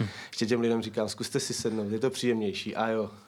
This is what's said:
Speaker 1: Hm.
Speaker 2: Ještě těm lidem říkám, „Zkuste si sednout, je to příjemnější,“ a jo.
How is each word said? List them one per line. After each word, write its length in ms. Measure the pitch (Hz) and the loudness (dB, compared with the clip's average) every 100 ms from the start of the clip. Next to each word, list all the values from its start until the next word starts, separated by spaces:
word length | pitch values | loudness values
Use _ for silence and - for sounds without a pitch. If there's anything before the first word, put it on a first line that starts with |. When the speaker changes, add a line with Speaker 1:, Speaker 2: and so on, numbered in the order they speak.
Speaker 1:
Hm. 60 | 104 - - | -4 -4 -8
Speaker 2:
Ještě 160 | - 110 | 0 2
těm 140 | 120 | 4
lidem 220 | 117 113 | 4 2
říkám, 260 | 107 113 107 | 0 0 -2
„Zkuste 320 | - 117 139 | -2 -2 -2
si 140 | - | -2
sednout, 380 | 120 117 110 104 | -2 -2 0 0
je 60 | 110 | 0
to 120 | 131 | 0
příjemnější,“ 640 | - 123 113 104 95 110 - | 2 2 2 0 -2 -4 0
a 120 | 113 | 2
jo. 220 | 110 104 - | 2 -2 -6